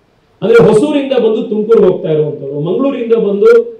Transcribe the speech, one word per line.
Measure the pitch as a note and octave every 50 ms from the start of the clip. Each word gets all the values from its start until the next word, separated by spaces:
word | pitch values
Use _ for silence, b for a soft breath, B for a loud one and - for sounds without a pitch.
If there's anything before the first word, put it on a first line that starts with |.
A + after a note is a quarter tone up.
| _ _ _ _ _ _ _ -
ಅಂದ್ರೆ | - G#3 - - -
ಹೊಸೂರಿಂದ | - - - D4 D4 C#4+ C#4 C4+ C4 B3+
ಬಂದು | A#3 A3 A3 A3 B3+ -
ತುಮಕೂರು | - G#3 G#3+ G3+ A3+ A3+ G#3 F#3 F3+
ಹೋಗ್ತಾ | - - - D#3+
ಇರುವಂತವ್ರು, | D#3 D3+ D3+ D3 - - C#3 C3+ C#3+ D3
ಮಂಗಳೂರಿಂದ | D#3 E3+ G#3+ B3 C#4 C#4 - B3 A3+ A3+ A3+
ಬಂದು | A3 F#3+ G3+ G3 G3+ G#3+ A#3 A#3+ A#3 A#3 - -